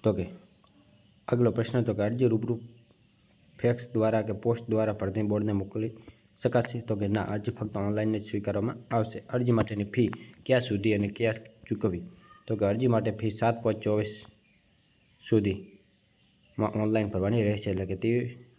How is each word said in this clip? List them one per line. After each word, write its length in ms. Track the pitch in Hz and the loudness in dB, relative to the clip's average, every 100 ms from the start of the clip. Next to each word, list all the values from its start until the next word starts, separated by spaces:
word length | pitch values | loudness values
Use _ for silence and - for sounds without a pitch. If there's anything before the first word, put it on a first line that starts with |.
તો 100 | 110 | 0
કે 120 | 95 87 - - _ _ _ _ _ _ _ - | 0 -4 -10 -20 _ _ _ _ _ _ _ -2
આગલો 220 | 120 120 | 2 2
પ્રશ્ન, 320 | 113 113 127 | 2 -2 0
તો 100 | 113 | 0
કે 80 | 104 | 0
અરજી 260 | 104 120 127 | -2 2 2
રૂબરૂ, 320 | 113 117 117 - - _ _ _ _ _ _ _ - | 2 -2 -6 -6 -20 _ _ _ _ _ _ _ -2
ફેક્સ 240 | 120 120 - | 0 0 -2
દ્વારા 280 | 113 110 110 | 2 2 2
કે 120 | 107 | 0
પોસ્ટ 320 | 101 120 117 - | -2 0 -2 0
દ્વારા 240 | 110 110 | 0 2
ભરતી 280 | 104 98 101 | 0 -2 0
બોર્ડને 320 | 104 104 104 | 0 0 2
મોકલી 380 | 101 98 104 110 110 - - _ _ | 0 -2 -4 -6 -8 -20 -20 _ _
શકાશે? 360 | 123 120 117 120 | 0 2 0 -6
તો 120 | - 104 | -4 -2
કે 120 | 101 | 2
ના, 140 | 104 | 0
અરજી 300 | 98 104 104 | 0 -4 -4
ફક્ત 260 | 113 107 107 | -6 -6 -2
ઓનલાઈન 360 | 101 107 110 | -2 0 0
જ 100 | 110 | -2
સ્વીકારવામાં 540 | 104 107 101 101 113 - - | -4 -4 -2 -2 -2 -4 -2
આવશે. 280 | 117 107 - - | 0 0 -6 -6
અરજી 220 | 127 123 | -2 2
માટેની 320 | 113 107 104 | 2 2 -2
ફી 260 | 101 - 110 - - - - | -2 2 0 0 -14 -14 2
ક્યાં 160 | 127 | 2
સુધી 320 | 120 101 107 | 2 0 2
અને 140 | 104 101 | 2 0
ક્યાં 280 | 98 113 113 - - | 0 0 0 -10 -20
ચૂકવવી? 400 | - 107 107 87 - - - - - | -6 0 0 -2 -8 -18 -20 -20 -6
તો 80 | 104 | 0
કે 100 | 101 | 0
અરજી 220 | 110 127 | 2 4
માટે 240 | 113 107 | 2 2
ફી 180 | 101 110 | -2 -4
સાત 260 | 101 113 117 | 0 0 2
પાંચ 140 | 113 107 | -2 0
ચોવીસ 300 | 104 107 104 - - _ _ _ _ _ _ _ _ _ - | 0 0 -2 -8 -18 _ _ _ _ _ _ _ _ _ 2
સુધીમાં 1500 | 110 101 95 - - _ _ _ _ _ _ _ - 107 107 | 2 4 -2 -8 -20 _ _ _ _ _ _ _ -4 -2 0
ઓનલાઈન 260 | 107 110 104 | 0 0 0
ભરવાની 360 | 98 98 120 | 0 0 2
રહેશે, 260 | 104 104 104 | 2 0 -2
એટલે 140 | 92 92 | -4 -4
કે 100 | 92 | -4
તે 140 | 113 120 123 - - | 0 0 -2 -10 -20